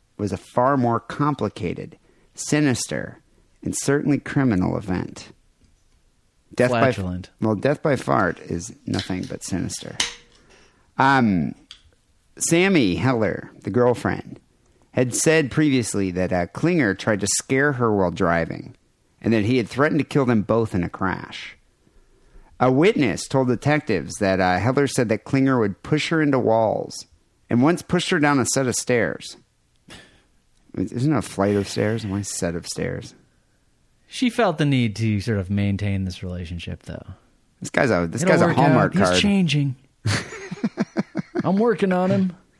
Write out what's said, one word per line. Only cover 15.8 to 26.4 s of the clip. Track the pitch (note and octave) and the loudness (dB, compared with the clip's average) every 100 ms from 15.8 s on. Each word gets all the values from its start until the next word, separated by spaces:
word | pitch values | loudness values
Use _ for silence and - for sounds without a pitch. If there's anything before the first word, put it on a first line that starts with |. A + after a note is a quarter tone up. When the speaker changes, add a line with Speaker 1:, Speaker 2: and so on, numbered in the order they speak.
| A2 G#2 F#2+ | 0 -2 -2
Speaker 1:
that, | F2 F2+ | 0 0
uh, | F2+ F2 | 0 -2
Klinger | - D#3+ F3 A2+ | -2 0 2 2
tried | F#2 - G#2 | 0 0 0
to | G2 - | 0 -2
scare | - C3+ D3 | 0 2 2
her | B2+ A#2 | 2 0
while | G#2 F2+ | 2 0
driving, | E2 F2+ E2+ D#2+ G1+ - - _ _ _ _ | 2 2 2 0 -6 -12 -20 _ _ _ _
and | G2+ | 0
that | A2+ | 0
he | G#2 B2+ | 2 0
had | G#2 | -2
threatened | A#2 D3+ E3 | 0 0 2
to | - | 0
kill | D3 B2 | 0 2
them | A2+ | 2
both | F2+ A2+ A2 | 2 0 0
in | G2 | -2
a | F2 | -4
crash. | - F#2+ F2+ - - - - _ _ _ _ _ _ _ - - - | -4 -4 -4 -8 -14 -16 -20 _ _ _ _ _ _ _ -20 -18 0
A | B2+ | 2
witness | C3 F#3 A#3 C3 E2+ - | 4 2 2 0 -2 -2
told | C3+ B2+ | -2 0
detectives | A#2+ C#3 D3+ - F#2+ C2+ - | 0 0 -2 0 -4 -4 -2
that, | G2 F#2+ | 0 2
uh, | F#2 F2+ | 2 2
Heller | G#2+ C3+ C#3 | 0 0 0
said | - A2+ | 0 0
that | A2 | -2
Klinger | - C#3 C3+ B2+ | -2 0 2 2
would | G#2 F#2 | 0 -4
push | - D3+ - | -4 -2 0
her | D#3+ | 0
into | D3+ | 0
walls, | C3+ | 0